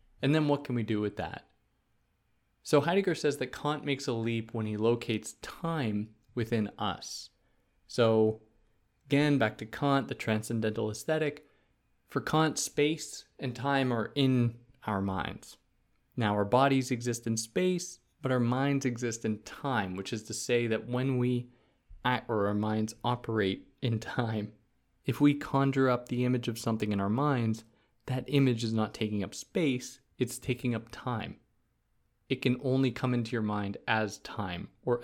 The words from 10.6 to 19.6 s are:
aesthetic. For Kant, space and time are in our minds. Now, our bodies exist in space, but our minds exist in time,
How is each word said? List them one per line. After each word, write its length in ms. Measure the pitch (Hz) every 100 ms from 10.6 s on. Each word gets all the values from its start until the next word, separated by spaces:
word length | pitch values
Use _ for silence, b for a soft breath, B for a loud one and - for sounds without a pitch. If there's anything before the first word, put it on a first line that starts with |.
| 110 107 107
aesthetic. 540 | 107 - 156 151 147 b b b b _ _ _
For 80 | 135
Kant, 400 | 113 156 156 -
space 640 | - - 147 160 - - - -
and 160 | 131 120
time 380 | 139 139 131
are 180 | 120 110 -
in 400 | 135 127 120 117 - - -
our 140 | 101
minds. 560 | 98 95 - - - - _ _ _ _ _ -
Now, 160 | 110
our 100 | 104
bodies 480 | 101 123 139 135 127
exist 340 | 120 120 117 -
in 120 | 110
space, 600 | - - 185 180 - - _ _
but 120 | 131
our 60 | 127
minds 460 | 120 127 139 139 135
exist 380 | 117 123 110
in 160 | 113 107
time, 520 | - -